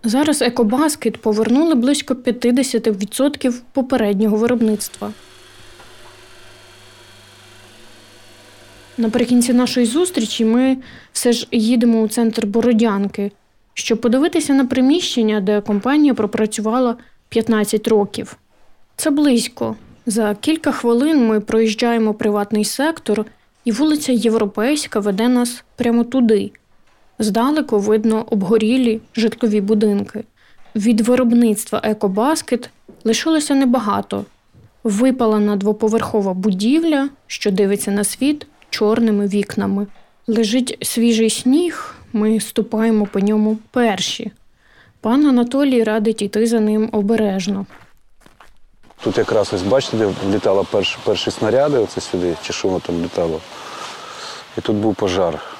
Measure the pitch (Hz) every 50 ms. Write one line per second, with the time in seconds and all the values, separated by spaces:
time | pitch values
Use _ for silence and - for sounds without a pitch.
0 | - 233 208 262 302 311 294 294 269 247 240 254 233 208 240 254 311 311 294 -
1 | - 233 202 - - 226 214 208 220 226 233 277 320 339 320 247 226 262 294 285
2 | - - 262 254 247 254 233 247 - 240 240 269 262 269 - 226 233 233 214 190
3 | 208 202 - - 262 285 285 - - 254 240 247 - - - 277 254 262 - 240
4 | 226 202 202 190 220 214 202 214 226 233 247 233 233 214 214 208 - - - -
5 | 202 208 214 - - - - - - - - - - - - - - - - -
6 | - - - - - - - - - - - - - - - - - - - -
7 | - - - - - - - - - - - - - - - - - - - -
8 | - - - - - - - - - - - - - - - - - - - -
9 | 226 220 220 247 240 240 247 240 233 247 247 240 254 247 - 254 240 214 233 311
10 | 359 359 - 277 226 208 - - 226 220 226 240 262 262 269 262 262 - - -
11 | - _ _ - - 247 233 233 - - - 240 214 220 254 240 247 240 226 226
12 | 220 214 220 240 233 226 214 - 220 202 202 233 226 247 247 214 233 226 202 196
13 | 202 196 - - 202 202 - _ _ _ _ _ _ _ _ - - - 233 226
14 | 240 240 220 269 285 349 - 339 311 - 277 269 269 247 247 262 254 262 302 359
15 | 349 - - 247 226 214 214 214 190 190 208 208 202 220 208 202 196 247 285 302
16 | 294 294 233 - 214 202 - 220 220 214 214 - 208 214 226 254 254 240 233 247
17 | - - - _ _ _ - 226 220 - 226 214 208 208 - 214 214 240 226 208
18 | 202 196 - - 214 - - _ _ _ _ _ - - - _ - _ _ -
19 | - 311 285 294 294 294 247 233 226 - - - 233 220 220 - - - - -
20 | _ 247 196 233 220 208 208 208 - 302 311 320 - 302 247 - - 233 233 240
21 | 277 311 320 285 240 220 220 214 208 - - 220 226 220 208 220 247 233 233 233
22 | 220 214 208 208 - 214 208 208 202 208 220 214 214 208 - - 269 311 330 -
23 | - - 208 220 214 - - _ _ _ _ _ _ 240 214 208 294 311 302 294
24 | - - 254 226 220 233 220 226 214 202 196 - 214 254 302 294 - - - 220
25 | 202 208 196 190 220 247 254 247 240 240 240 - - _ _ - 247 233 233 233
26 | 233 240 - 262 240 220 226 202 196 202 - _ _ _ _ _ _ _ _ _
27 | _ _ _ _ 220 208 190 226 233 277 302 311 294 - 233 208 202 214 214 220
28 | 214 226 220 220 233 - 240 202 190 175 233 220 214 214 247 262 254 233 220 226
29 | - _ _ 233 220 220 220 - - 226 208 214 196 196 220 208 220 214 202 202
30 | 202 190 - 208 - _ _ _ _ _ - - - - - 220 196 233 233 208
31 | 226 233 247 247 262 233 233 233 240 226 208 208 - - - - - 214 214 214
32 | - 202 190 208 226 277 320 311 - - 254 233 247 - _ _ _ - - -
33 | - 220 226 - - 330 320 311 302 - 285 269 277 254 240 254 220 208 196 202
34 | 196 - 202 196 202 - _ _ _ _ _ - - - _ _ _ 233 196 202
35 | 247 262 262 254 240 220 214 214 208 208 208 196 196 208 208 214 226 214 214 226
36 | - - - 214 196 196 185 185 185 214 185 180 202 233 277 330 330 330 302 277
37 | 269 285 - _ _ _ - - - 208 190 196 208 196 202 202 - - 202 202
38 | 208 - - - 254 285 302 294 - - _ _ _ _ - - 214 208 220 233
39 | 233 220 214 202 202 202 190 202 202 - - - 196 196 196 196 208 202 - -
40 | - _ _ _ _ - 226 226 226 202 220 262 247 269 - - - - - 240
41 | 226 233 226 220 226 220 - - - 254 262 311 359 339 320 - - - - -
42 | - - - 214 208 220 220 220 - - - - 214 240 - 214 220 226 220 214
43 | 208 202 - 196 196 208 214 220 214 214 220 220 - _ - 254 240 226 196 185
44 | - - - - - 214 - _ - _ _ _ _ _ _ - - _ _ _
45 | - 220 233 277 302 294 254 240 240 240 247 269 294 277 254 240 226 214 214 226
46 | 214 226 220 - 202 202 - 214 226 233 233 226 214 214 214 214 214 220 - 214
47 | 202 196 226 220 214 202 190 190 180 202 196 196 202 - - - - - - -
48 | _ - - - - - - _ - - - - - _ _ _ - - - -
49 | - - - - 110 - 117 107 101 - - 95 90 98 127 135 131 - - 110
50 | 110 101 92 - - 98 98 104 - 107 95 98 92 - - 104 95 - - -
51 | - - 104 90 - - - - 113 107 110 127 143 151 147 127 107 92 - -
52 | - - - 92 90 87 82 76 - - - - - 98 92 85 - - 85 85
53 | 82 87 - - 85 82 80 80 - - - - - - - - - - - -
54 | - - - - - - - - - - - - - - 110 104 104 110 101 -
55 | 107 95 90 92 92 85 76 78 - - - -